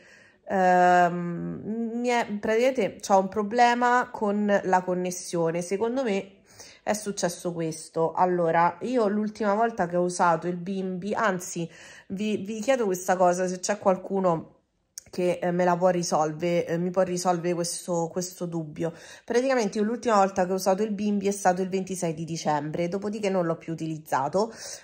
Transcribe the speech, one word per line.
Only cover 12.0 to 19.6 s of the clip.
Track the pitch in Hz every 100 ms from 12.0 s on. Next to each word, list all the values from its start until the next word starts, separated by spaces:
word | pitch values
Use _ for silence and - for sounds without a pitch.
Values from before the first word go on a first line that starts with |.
| -
vi, | 190 214 208
vi | 190 220
chiedo | 214 269 214
questa | 180 - 185
cosa, | 180 175 185
se | 180
c'è | - 202
qualcuno | 202 185 - 196 185 165 - _ _ _ _ - -
che, | - 180 175
eh, | 180
me | 175
la | 180 175
può | 185
risolve-, | 175 175 165 156 156 175 175 -
eh, | 165
mi | 180
può | 185
risolvere | 185 180 180 180 170
questo, | 170 170 - - 170 165
questo | 185 180 - 180
dubbio. | 165 156 151 165 - - -
Praticamente | - 240 262 254